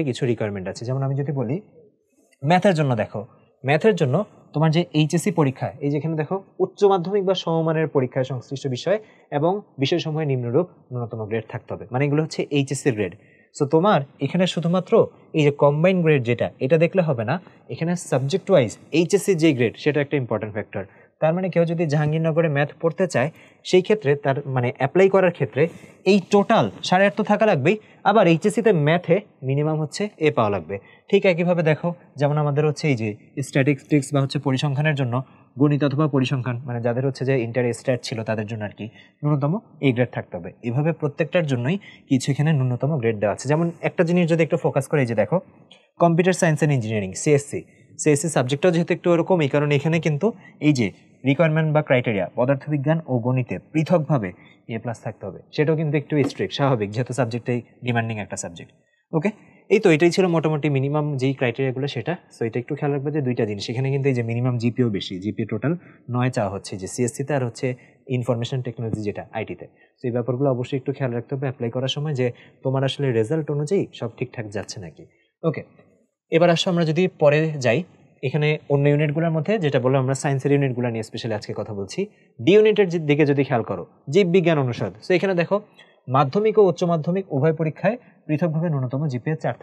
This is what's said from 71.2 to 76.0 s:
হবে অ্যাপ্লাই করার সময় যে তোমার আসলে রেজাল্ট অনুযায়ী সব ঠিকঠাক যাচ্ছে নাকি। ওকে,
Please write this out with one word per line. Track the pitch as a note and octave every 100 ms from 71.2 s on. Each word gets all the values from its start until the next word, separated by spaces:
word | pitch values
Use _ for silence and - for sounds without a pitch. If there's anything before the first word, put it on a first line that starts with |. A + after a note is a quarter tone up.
| A#2 C#3
হবে | C3+
অ্যাপ্লাই | B2 A#2+ B2+
করার | C3 -
সময় | D3+ C3+
যে | B2 - - _
তোমার | C3 C3 C3+
আসলে | - C#3 A2+
রেজাল্ট | A2 D#3+ D3+ C#3+
অনুযায়ী | D3+ G3 C#3 -
সব | A#2 -
ঠিকঠাক | B2 - G#2+ G2+
যাচ্ছে | F2 - E2+
নাকি। | - - _ _ _
ওকে, | E3 A#2 - _ _ _